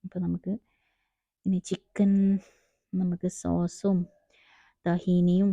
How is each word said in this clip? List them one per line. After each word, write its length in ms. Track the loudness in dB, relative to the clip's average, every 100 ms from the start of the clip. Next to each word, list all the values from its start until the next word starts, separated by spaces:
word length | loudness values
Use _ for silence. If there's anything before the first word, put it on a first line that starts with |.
അപ്പൊ 140 | -10 -6
നമുക്ക് 320 | -4 -4 -6 -8 _ _ _ _ _ _ _ _ -2
ഇനി 140 | -2
ചിക്കൻ, 480 | -2 -8 _ 0 2 4 2 0 -4 _ _ _ _
നമുക്ക് 360 | -4 -2 -2 -6
സോസും 680 | -6 -4 -2 -2 -4 -2 -2 -2 _ _ _ _ _ _ _ -4
തഹീനിയും 640 | -2 2 2 4 4 2